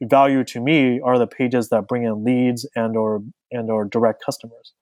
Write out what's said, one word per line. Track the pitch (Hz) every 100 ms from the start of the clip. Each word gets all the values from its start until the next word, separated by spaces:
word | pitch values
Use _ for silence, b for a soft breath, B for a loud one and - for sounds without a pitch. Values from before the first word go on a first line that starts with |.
value | 117 135 139 135 123
to | 123
me | 123 160 131 123
are | 131 127
the | 117
pages | - 127 123 113
that | 113 101
bring | 123
in | 117 107
leads | 110 127 127 120 - -
and | 113 110
or, | 110 107 107 - _
and | 123 113
or | 110 101
direct | 113 113 107
customers. | - - 117 117 - _